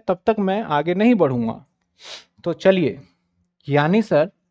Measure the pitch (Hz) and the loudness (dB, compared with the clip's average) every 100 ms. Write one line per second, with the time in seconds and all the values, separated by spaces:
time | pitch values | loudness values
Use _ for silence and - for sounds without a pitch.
0 | - 180 - 214 190 202 190 147 160 180 | -4 -2 -2 -2 -2 -4 -2 -2 -2 0
1 | 226 226 147 123 113 - _ _ _ _ | 2 4 2 0 -4 -8 _ _ _ _
2 | - - _ _ 175 156 190 185 139 - | -20 -20 _ _ -8 0 2 2 0 -4
3 | - _ _ _ _ _ - 143 151 208 | -16 _ _ _ _ _ -2 0 2 0
4 | 208 151 180 - _ | 2 0 0 -6 _